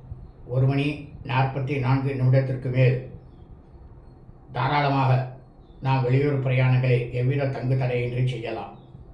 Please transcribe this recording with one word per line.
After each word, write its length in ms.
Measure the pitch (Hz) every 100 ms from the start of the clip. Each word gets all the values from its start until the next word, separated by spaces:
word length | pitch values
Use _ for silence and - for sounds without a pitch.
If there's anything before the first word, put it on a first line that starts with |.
| - - - - -
ஒரு 200 | 127 131
மணி 200 | 139 147 143 - - -
நாற்பத்தி 480 | 127 131 143 131 139
நான்கு 300 | 123 135 131
நிமிடத்திற்கு 560 | 123 127 135 127 127 123
மேல் 260 | 127 131 - - - - - - - - - - - - - - - -
தாராளமாக 600 | 127 135 147 143 139 127 127 131 - - - - -
நாம் 220 | 135 131
வெளியூர் 400 | 120 135 147 135
பிரயாணங்களை 540 | 127 127 127 127 131 123 -
எவ்வித 360 | 123 127 143 127
தங்கு 280 | 117 127 135
தடையின்றி 480 | 135 123 120 123 127
செய்யலாம். 480 | 113 117 113 123 - - - -